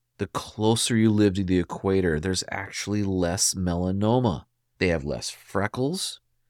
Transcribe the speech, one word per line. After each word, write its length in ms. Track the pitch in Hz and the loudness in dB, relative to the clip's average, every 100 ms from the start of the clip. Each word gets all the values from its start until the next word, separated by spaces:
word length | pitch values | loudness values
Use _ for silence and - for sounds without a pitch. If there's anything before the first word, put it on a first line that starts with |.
| _ - | _ -8
The 80 | 98 | -6
closer 680 | - - - 107 113 - 117 | -8 -8 0 2 2 2 4
you 140 | 110 | 4
live 240 | 107 104 | 6 4
to 100 | 92 | 2
the 160 | 92 90 | 2 2
equator, 580 | 85 - 98 95 90 76 | 0 -2 0 2 2 0
there's 260 | 95 92 - | -2 -4 -4
actually 540 | - 98 - - 104 | -8 -8 -8 -4 -2
less 500 | 98 92 85 98 - | 0 0 0 0 0
melanoma. 920 | 95 90 85 90 95 107 127 120 76 - _ _ - | 0 -2 0 -2 0 2 2 2 -2 -8 _ _ -2
They 100 | 92 | 0
have 160 | 82 | 0
less 260 | 69 62 - | -2 -6 -8
freckles, 920 | - - 104 104 - 135 185 - - _ _ _ | -12 -6 -4 -4 -2 -4 -4 -6 -10 _ _ _